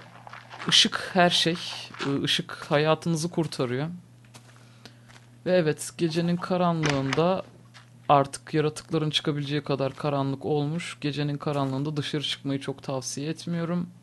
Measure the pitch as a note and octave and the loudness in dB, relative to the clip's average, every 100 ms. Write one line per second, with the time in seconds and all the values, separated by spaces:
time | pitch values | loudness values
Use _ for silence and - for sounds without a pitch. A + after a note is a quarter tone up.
0 | - - - - - - - - - - | -6 -18 -18 -18 -18 -8 2 4 4 2
1 | - F#3+ F3 F3 E3 F3 - - - - | 0 6 6 6 2 0 -6 -10 -12 -6
2 | C#3 C#3 C#3+ - - - - D3 D#3 D#3 | -2 0 0 -2 -4 -10 0 2 4 2
3 | E3+ E3 E3+ F3 D3+ - B2+ B2 D#3+ F3 | 2 0 0 0 -2 -2 -2 -2 -4 -8
4 | - - - - - - - - - - | -16 -20 -20 -20 -20 -20 -20 -20 -20 -20
5 | - - - - - F3+ D#3 D3+ - - | -20 -20 -20 -8 2 4 4 0 -6 -2
6 | E3+ D#3+ E3+ F3 - F3+ F3 E3+ D3+ C#3 | 0 2 0 0 0 2 2 2 2 2
7 | C3+ C3+ E3+ F#3+ - - - - - - | 2 2 2 0 -4 -18 -20 -20 -20 -6
8 | - C#3+ C3+ - - D#3 D3+ D3+ - D#3+ | 4 4 4 -4 -4 0 0 -2 -4 -2
9 | D#3 D3 - D3 C#3 D3 C#3+ C#3 C3+ C#3 | 0 0 -2 -2 -2 -2 0 -2 -2 -2
10 | D3+ C#3 C3+ C3 - D3+ C#3+ E3 E3+ - | -2 0 0 -2 0 0 0 -2 -6 -6
11 | D3 C#3+ D3 C#3+ D#3 C#3+ C3+ C3+ D3 D3 | -4 -2 -2 -2 -2 0 0 -2 -2 -2
12 | C#3 D3+ - - C#3 C#3 C#3 C3 - C3+ | -2 -4 -4 -4 -4 -2 -4 -8 -6 -6
13 | B2+ - D3 D#3 - E3+ E3 F3 F3 - | -6 -6 -6 -6 -4 -4 -2 -2 -4 -10